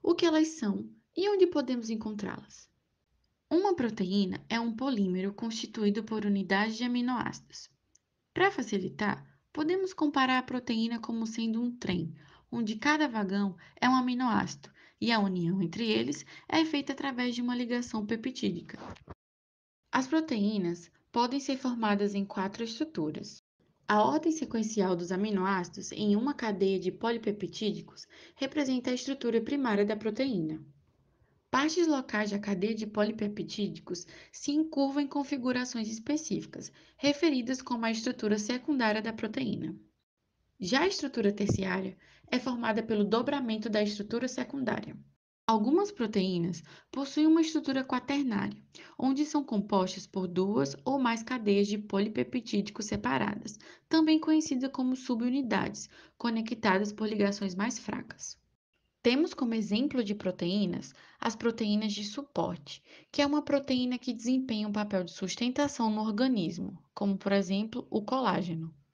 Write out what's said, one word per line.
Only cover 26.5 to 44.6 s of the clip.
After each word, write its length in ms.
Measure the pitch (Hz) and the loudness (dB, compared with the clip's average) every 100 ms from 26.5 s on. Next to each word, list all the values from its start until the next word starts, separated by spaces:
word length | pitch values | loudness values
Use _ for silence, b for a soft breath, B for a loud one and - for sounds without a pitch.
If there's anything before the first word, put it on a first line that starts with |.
| 196 190 190 | 0 2 2
de 140 | 175 | -2
polipeptídicos 1120 | - 226 233 220 202 170 - 214 165 - - - B B B | -2 -2 -2 -2 -4 -6 -4 -4 -4 -10 -20 -20 B B B
representa 560 | 269 302 269 254 254 | -4 -2 0 0 0
a 20 | |
estrutura 460 | 254 - 269 233 226 | -4 -4 -4 0 0
primária 460 | 220 285 254 208 208 | 0 0 2 2 2
da 100 | 214 | 0
proteína. 680 | 220 214 269 202 156 156 - - _ _ _ _ _ _ _ | -2 -2 0 0 -2 -4 -10 -20 _ _ _ _ _ _ _
Partes 380 | 254 294 330 330 | 2 2 2 4
locais 440 | 285 262 214 208 | 2 0 -2 0
da 60 | 202 | -2
cadeia 380 | 208 190 208 220 | -2 0 0 -2
de 100 | 214 | -4
polipeptídicos 1200 | 214 214 220 208 208 160 - 196 160 - 180 - B B | 0 0 0 -4 -4 -8 -4 -4 -6 -8 -10 -10 B B
se 220 | - - | -10 -2
encurvam 500 | 294 320 277 277 277 | 0 0 0 0 0
em 40 | 277 | -2
configurações 800 | 285 277 277 247 247 247 233 220 | -2 -2 -2 0 -2 -2 -4 -6
específicas, 840 | 220 - 302 - 208 - - - b b b | -6 -2 -4 -2 -6 -6 -14 -16 b b b
referidas 640 | 277 285 339 262 233 262 | 0 4 4 2 0 -4
como 240 | - 240 226 | -4 -2 -2
a 60 | |
estrutura 460 | 220 - 247 214 208 | 0 -2 -2 0 0
secundária 640 | 208 247 254 277 226 214 | 0 -4 0 2 4 2
da 120 | 220 | -2
proteína. 600 | 220 220 226 247 - - - - _ _ _ _ _ _ _ | -4 -4 -2 -4 -4 -6 -8 -16 _ _ _ _ _ _ _
Já 220 | 180 254 | 0 2
a 60 | 359 | 2
estrutura 440 | 403 277 - 202 | 0 -4 2 2
terciária 640 | 208 202 190 190 185 190 - b b b | 2 0 0 0 -2 -4 -10 b b b
é 80 | 247 | -2
formada 460 | 269 240 233 220 | -2 -2 0 0
pelo 220 | 226 214 202 | 0 2 4
dobramento 640 | 226 247 285 247 220 226 | 2 2 0 0 -2 0
da 120 | 214 | 2
estrutura 460 | 208 208 202 233 247 | 0 -2 -4 -2 -2
secundária. 680 | 254 247 277 | -4 -6 -4